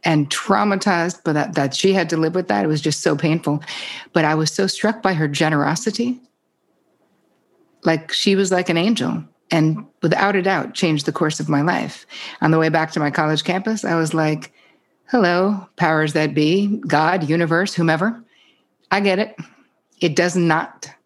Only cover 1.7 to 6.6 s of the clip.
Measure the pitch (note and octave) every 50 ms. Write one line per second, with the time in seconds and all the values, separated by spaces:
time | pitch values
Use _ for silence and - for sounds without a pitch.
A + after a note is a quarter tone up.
1.7 | C3+ - - F#3+ F#3+ F#3+ E3+ E3 E3+ D#3+ D#3+ D#3+ E3 F#3 F3+ - G#2 G2+ F#3+ D#3
2.7 | D#3 D3+ D3 D#3 D3 - - E3+ D3+ D3 - D#3 D#3 E3 - D3 D3 D3+ D3+ -
3.7 | - - - - - - - - _ F3 D#3 D3+ D#3 D#3 D#3+ D3+ - - G3 F#3+
4.7 | - - - G#3+ G#3+ A3+ - F#3+ F#3 D#3 D#3 D3 C#3+ C#3+ E3 D#3 D#3 C#3+ D3 D3
5.7 | D#3+ E3+ - A3 G#3+ - A#3 B3 B3 B3 _ _ _ _ _ _ _ _